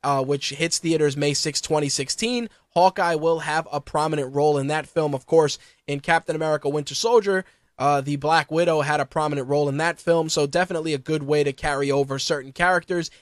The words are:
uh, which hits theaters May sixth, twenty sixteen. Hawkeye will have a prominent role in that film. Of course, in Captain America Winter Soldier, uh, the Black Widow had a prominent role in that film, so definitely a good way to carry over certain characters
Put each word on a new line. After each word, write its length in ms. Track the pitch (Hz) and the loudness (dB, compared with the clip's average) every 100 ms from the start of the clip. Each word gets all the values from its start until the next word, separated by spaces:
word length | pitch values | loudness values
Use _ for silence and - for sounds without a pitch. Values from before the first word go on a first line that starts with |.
uh, 200 | 139 139 | 0 -2
which 280 | 135 143 - | 0 -2 -4
hits 260 | 139 165 - | -4 -4 -2
theaters 400 | 165 160 147 143 | 0 2 2 0
May 160 | 147 | -2
sixth, 300 | 143 156 143 | 0 -2 -4
twenty 260 | - 151 147 | -2 -2 0
sixteen. 580 | - 135 - 226 247 226 _ _ - | -4 -4 -4 -2 -2 -6 _ _ 2
Hawkeye 400 | 185 190 175 160 | 2 4 0 2
will 240 | 160 165 | 2 0
have 280 | 151 156 160 | 0 -4 -2
a 100 | 147 | -8
prominent 540 | - 156 156 151 131 139 | -4 -2 0 -2 -2 2
role 240 | 151 147 | 2 2
in 80 | 135 | 0
that 180 | 156 147 | -4 -4
film. 300 | - 151 139 | -2 -2 -4
Of 100 | - | 4
course, 320 | 160 147 - - _ - | 4 4 0 -12 _ -8
in 140 | 143 | -6
Captain 340 | 156 165 - 156 | 0 0 0 -4
America 340 | 156 151 147 | 0 0 0
Winter 240 | 147 143 | -2 -4
Soldier, 520 | 139 233 240 202 190 185 _ _ - | -4 4 4 4 -2 -2 _ _ -2
uh, 220 | 131 143 | 0 0
the 160 | 139 143 | 0 -2
Black 340 | 147 160 147 | 2 2 2
Widow 300 | 156 175 156 | 0 2 2
had 180 | 143 151 | 2 0
a 60 | 135 | -2
prominent 420 | 160 151 147 127 | -2 -2 -2 0
role 200 | 143 143 | 0 0
in 100 | 139 | 0
that 220 | 165 170 | -2 -2
film, 300 | - 165 160 | 0 2 2
so 160 | 156 147 | 0 0
definitely 480 | 170 180 170 160 | 0 -2 -2 -4
a 40 | 143 | -4
good 260 | 127 156 | -4 -4
way 200 | 139 147 | 0 0
to 80 | 143 | 0
carry 400 | 135 156 143 143 | -2 -4 -2 0
over 280 | 139 139 135 | 0 0 -2
certain 320 | - 156 135 | -2 -4 -6
characters 580 | - 175 180 - 175 165 - | -2 2 2 0 -4 -4 -12